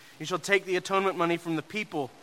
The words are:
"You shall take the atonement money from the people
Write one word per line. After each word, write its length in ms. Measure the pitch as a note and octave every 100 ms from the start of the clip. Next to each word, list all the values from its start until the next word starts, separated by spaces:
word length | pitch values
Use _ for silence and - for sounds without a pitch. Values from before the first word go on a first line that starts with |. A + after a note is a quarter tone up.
| - -
"You 80 | D#3
shall 140 | F3
take 240 | - G3
the 100 | F#3
atonement 420 | F3+ F3 F#3+ G3 E3+
money 200 | E3+ E3+
from 180 | E3+
the 80 | D#3+
people 480 | - G#3+ G3+ D#3+ C3 -